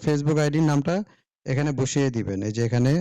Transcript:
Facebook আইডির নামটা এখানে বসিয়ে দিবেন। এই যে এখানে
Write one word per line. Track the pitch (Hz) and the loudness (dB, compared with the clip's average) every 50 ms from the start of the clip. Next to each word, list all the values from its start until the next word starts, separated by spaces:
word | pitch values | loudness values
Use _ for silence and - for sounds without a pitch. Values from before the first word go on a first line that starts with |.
| - | 0
Facebook | 156 151 143 147 151 156 151 147 | 0 0 0 0 0 0 2 0
আইডির | 147 143 160 160 151 | 2 2 2 2 2
নামটা | 143 143 135 165 175 202 208 - _ _ _ _ _ _ - | 2 2 0 0 -2 -2 -4 -8 _ _ _ _ _ _ -6
এখানে | - 131 135 147 151 135 127 | -4 -2 -2 -2 -2 -2 -2
বসিয়ে | 135 - - 143 139 131 120 | -2 -2 0 0 0 0 0
দিবেন। | 113 104 101 98 95 101 107 | -2 -4 -4 -4 -4 -4 -4
এই | 107 | -2
যে | 117 117 113 | -2 -2 0
এখানে | 123 120 123 135 151 175 | 2 2 2 2 2 0